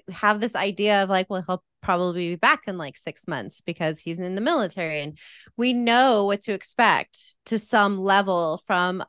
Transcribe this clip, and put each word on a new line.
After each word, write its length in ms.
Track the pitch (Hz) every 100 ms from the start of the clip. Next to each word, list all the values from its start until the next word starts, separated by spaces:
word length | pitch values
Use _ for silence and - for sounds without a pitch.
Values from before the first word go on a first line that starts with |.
| -
have 280 | 180 214 208
this 160 | 240 -
idea 460 | 202 185 208 202
of, 60 | 190
like, 200 | 190 190
"Well, 120 | 185 175
he'll 160 | 185 _ _
probably 480 | - 180 180 175 170
be 60 | 175
back 280 | 247 302 -
in, 100 | 185
like, 180 | 143 -
six 300 | 165 - -
months 320 | 139 104 -
because 380 | - 165 160 156
he's 200 | 165 170
in 160 | 180 190
the 60 |
military." 600 | 254 320 190 190 160 151
And 160 | 147 151 - - - -
we 180 | 247
know 520 | 240 233 240 269 214 202
what 160 | 202
to 100 | 220
expect 800 | 196 - - 220 131 - - - - -
to 120 | 226
some 380 | - 226 202 196
level 600 | 196 196 196 175 160 160 -
from 360 | 180 180 185